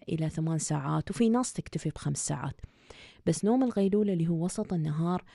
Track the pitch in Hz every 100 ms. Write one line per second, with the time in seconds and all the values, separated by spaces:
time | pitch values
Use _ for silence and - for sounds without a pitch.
0 | - 160 156 160 160 160 - 151 139 156
1 | - - 233 240 254 - - 165 156 -
2 | 147 143 - 147 139 - - _ - -
3 | - - - 165 202 254 254 208 196 208
4 | 208 180 165 165 175 - 214 180 156 151
5 | 170 180 -